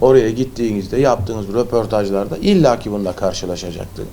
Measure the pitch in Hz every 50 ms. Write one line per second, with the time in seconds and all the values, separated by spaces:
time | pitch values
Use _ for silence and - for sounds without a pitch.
0 | 113 131 135 131 113 110 113 117 131 127 - - 120 113 107 101 95 95 - 120
1 | 135 135 123 117 98 101 113 110 104 95 98 117 123 107 - 117 110 107 110 107
2 | 104 98 98 98 101 98 - - - 196 208 190 160 131 120 113 - 110 104 104
3 | 101 92 90 - - 95 92 - - 90 87 85 90 90 80 82 95 90 - -
4 | - -